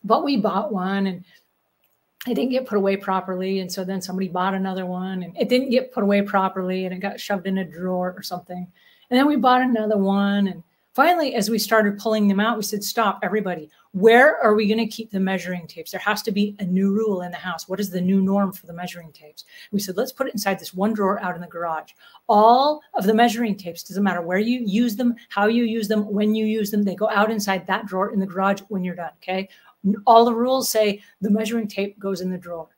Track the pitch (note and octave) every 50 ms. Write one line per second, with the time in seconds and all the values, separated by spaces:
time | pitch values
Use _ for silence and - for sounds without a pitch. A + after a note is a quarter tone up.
0 | - G3 A3 C#4+ E4 C#4+ C#4+ A#3 G3 G#3 F3 F#3+ - D4+ A3+ F#3 F3+ F#3+ G3 G3
1 | G3 F#3+ F3+ F3 - _ _ _ _ _ _ _ _ _ _ _ _ _ _ _
2 | _ _ _ _ - B3 A#3+ F#3+ - C4 B3+ B3 B3+ - A3 G#3 G3 G3 G3 G3
3 | G3 - F#3+ F#3 F#3 F#3 F#3 F3+ F#3 F#3+ G3 F#3+ F#3 F3+ - - F#3 F3+ F#3+ F#3
4 | F3+ - F#3 F#3 G3 F3+ E3 F3+ F3+ G3 G3 F#3+ F#3+ F#3+ F#3 F#3+ F#3 F3+ F3+ F3+
5 | F#3 F#3+ F#3+ F#3 F3+ E3+ - - A#3+ - B3 B3+ C4+ C4+ A3+ B3+ B3+ - - -
6 | G3+ G3 G3+ G3+ G3+ G3+ G3+ G3 F#3+ F#3+ F#3+ F#3+ F#3 F#3 F#3 F#3 F#3 F#3 F#3 F#3
7 | F#3+ G3+ G3 - - - G3+ G3 F3 G3 F#3+ F#3+ F#3 - - E3+ F3+ F#3 F#3 F3+
8 | F3+ F3+ F3+ G3 G3 - F#3 F3+ - _ F3+ F3+ F3+ - _ _ _ _ _ _
9 | _ _ B3 B3 C#4 D4 D4 C4 G#3 B3+ B3 B3+ C4 B3+ A#3+ A3 G#3+ G#3 G#3+ G3+
10 | G3 F#3+ G3 G3+ G3+ G3+ G3+ G3+ G3+ F#3+ F3+ E3 - _ _ _ _ _ _ -
11 | C#4 E4 F4+ E4+ D#4 C4 - B3 G3+ G#3 A3+ G#3+ A3 - A3+ A3 G#3+ G3+ G3+ G3+
12 | - A3+ A3 A3 G#3 G3+ G3 F#3+ G#3 A3+ A#3+ G#3+ G3+ - - G3+ G3+ - - -
13 | A3+ G3+ F#3+ - - F3+ F#3+ G#3+ G3+ F#3+ F3 D#3+ D3+ - _ _ _ _ _ F#3+
14 | F#3 A3+ A3+ A#3+ C4 D4+ - - C4+ A3 G#3+ G#3 A3 G3+ A3 A3+ A#3 A3 - -
15 | A3 - - F#3+ F#3+ F#3 F#3+ F#3 F3 F3+ F3+ F3 E3 D3+ - E3+ D#3+ - - F#3
16 | - G#3 G#3 G3+ - A#3 G3 G3+ G#3 G#3 G3+ - G3 F3 F3+ F#3+ G3 G3 G3 G#3
17 | A3+ A3 G3+ F3+ F3+ F3 F3 E3+ - F#3 F3 D#3+ - - F#3 F#3+ G#3 F#3 F3 F#3
18 | F3+ F3+ G3 G3 F#3+ F#3+ G3 G3+ G3+ F#3+ F#3 - - - E3+ E3+ F3+ F3 - F3
19 | E3 D#3+ D3 - D3+ D3+ D3+ - - _ - - - - - G3 G3+ F#3+ F3+ F3+
20 | B3 C4 - - C4 - - G#3 - G3 G3 F#3+ - - - F3+ F#3+ A3 A3+ G#3
21 | G3+ F#3+ G3+ G3+ - F3+ F3+ E3 F3 E3 - E3+ E3+ E3+ D#3+ D#3 - - - _
22 | - - _ - _ - A3 G#3 G#3+ A3+ A#3+ B3+ C4+ D4 D4+ D4+ _ _ - -
23 | G3 G3 A3 A3 A#3+ A#3+ G#3 A#3 A#3+ A3 G3+ G3+ - F3 E3+ E3+ - - G3+ F#3+
24 | G3+ G3 F3+ F3 E3+ E3 F3+ F#3+ G#3+ A#3 B3 B3+ A#3+ G#3 F#3 A3 A#3+ A#3+ G#3 G3+
25 | B3+ A#3+ A#3 - - _ - G3+ G3+ G#3+ A3+ A#3+ A#3+ A3+ A3 A#3 G#3+ G3 A3 G#3+
26 | G#3 G#3 G#3 G3+ G#3 G#3+ G#3+ A3 A3 G#3+ A3 A3 G#3 G3+ G#3+ G#3 G#3 G3 F3 E3+
27 | G#3 A3 A3 G3+ G#3 G#3+ A3+ A3 G3+ G3+ F#3+ F#3 F3+ - F#3+ G#3+ A3 G3+ F#3+ F#3+
28 | F#3+ G3+ - G3 F#3+ G3 F3 F#3 F#3+ G3 G3+ G3 - _ G#3+ F#3+ F3+ F3+ F3 F3+
29 | E3+ D#3 - _ - - F#3 F#3+ G3 - - _ _ - _ _ - F#3+ G#3 -
30 | - - A3+ A3+ A#3 A#3+ A#3 A3+ A#3+ B3+ C4 C4+ B3 - - A3 G#3+ G#3 G3 G3+
31 | - - _ _ F#3+ G#3+ G3+ G#3+ A3 A3+ A#3 A#3 A3 G3+ - - G3 G3 - _
32 | G3 G3 G3 F3+ F#3 F#3 F#3 F3+ F#3 F3 F3 E3 D#3+ _ _